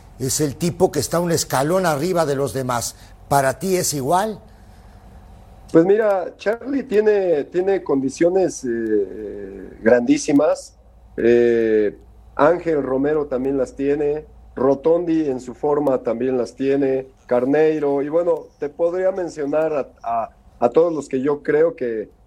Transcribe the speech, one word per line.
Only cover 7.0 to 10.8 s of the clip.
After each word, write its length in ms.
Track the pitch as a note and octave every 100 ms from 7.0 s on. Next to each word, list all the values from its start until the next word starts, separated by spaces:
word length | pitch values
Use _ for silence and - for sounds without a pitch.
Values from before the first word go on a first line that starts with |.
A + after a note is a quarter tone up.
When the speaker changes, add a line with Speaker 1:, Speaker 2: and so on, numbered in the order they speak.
| G#3+ G#3 F#3 D3+
Speaker 2:
tiene 380 | C3+ F3 F#3+ G3
condiciones, 840 | - C#3 C3 - E3+ F#3 F3 -
eh, 1040 | C3 A#2 A2+ G#2+ F#2 G2+ G#2+ G2+ G2 G2 F#2 -
grandísimas. 960 | G#2+ B2 A#2+ D3 - C#3+ D#3 - - -